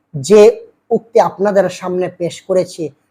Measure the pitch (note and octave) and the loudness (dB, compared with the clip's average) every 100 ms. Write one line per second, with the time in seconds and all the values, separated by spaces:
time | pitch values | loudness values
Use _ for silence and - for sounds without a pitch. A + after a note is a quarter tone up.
0 | _ C#3+ C3+ G#3 G#3+ A#3+ - _ - A3+ | _ -10 2 6 6 2 -8 _ -8 -8
1 | _ A3 E3+ F3 G3+ G3 F#3 - F#3 F3+ | _ 0 0 0 -2 -2 -2 -4 -8 -6
2 | F3 F3+ E3+ - - F#3 E3 - D3 _ | -8 -8 -12 -10 -6 -4 -4 -8 -14 _
3 | _ | _